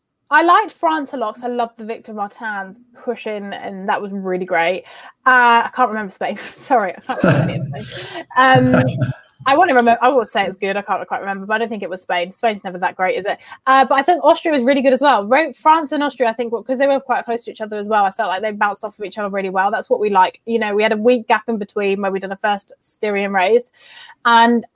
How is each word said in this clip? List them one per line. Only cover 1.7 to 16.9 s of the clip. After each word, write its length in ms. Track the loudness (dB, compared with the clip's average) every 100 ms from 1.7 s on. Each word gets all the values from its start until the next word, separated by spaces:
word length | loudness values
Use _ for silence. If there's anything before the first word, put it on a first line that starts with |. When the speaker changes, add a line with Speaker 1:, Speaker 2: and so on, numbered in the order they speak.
| -6
Speaker 1:
the 80 |
Victor 300 | -12 -12 -12
Martins 680 | -10 -10 -10 -10 -10 -10 -16 _
pushing, 580 | _ -8 -6 -6 -8 -8
and 340 | -10 -12 -10 -4
that 140 | -4
was 120 | -4
really 340 | -8 -6 -4 -2
great. 380 | 0 0 -2 -8 -20 -20 _ 2
Uh, 380 | 6 6 4
I 60 | 2
can't 160 | -2 -2
remember 200 | -2 -8
Spain. 260 | -8 -8 -8
<laughs> 140 | -12
Sorry, 440 | -12 -2 0 0 -6
I 40 |
can't 220 | -10 -2
remember 300 | 0 2 0
any 280 | -2 -8 -10
of 60 | -12
Spain. 380 | -14 -12 -14 -4 2
Um, 460 | 6 6 6 2
Speaker 2:
<laughs> 300 | 2 0 -4 -6 _ _ 0
Speaker 1:
I 80 | 4
wanna 180 | 4
remember, 220 | 4 4 4
I 60 | 4
will 160 | 2
say 200 | 0 -2
it's 120 | -4 -4
good. 200 | -4 -4
I 60 |
can't 240 | -4 -6 -4
quite 140 | -8
remember, 260 | -6 -8 -4
but 80 |
I 40 | -4
don't 100 | -4
think 160 | -6
it 60 | -8
was 120 | -10
Spain. 300 | -4 -4 -4
Spain's 320 | -4 -4 -4
never 140 | -8 -4
that 180 | -4 -2
great, 200 | -2 -2
is 100 | -4
it? 120 | -6 -10 -8 2
Uh, 160 | 4
but 100 | 4
I 80 | 2
think 220 | 2 2
Austria 280 | 4 2 2
was 120 | 0
really 180 | 2 2
good 120 | 2
as 60 | 2
well. 220 | 4 2
Ro-, 280 | 2 0 0
France 400 | 0 2 2 2
and 100 | -4
Austria, 280 | -4 -2 -2
I 20 |
think, 200 | -2 -6 -6 -6
'cause 120 | -2
they 100 |
were 100 | 0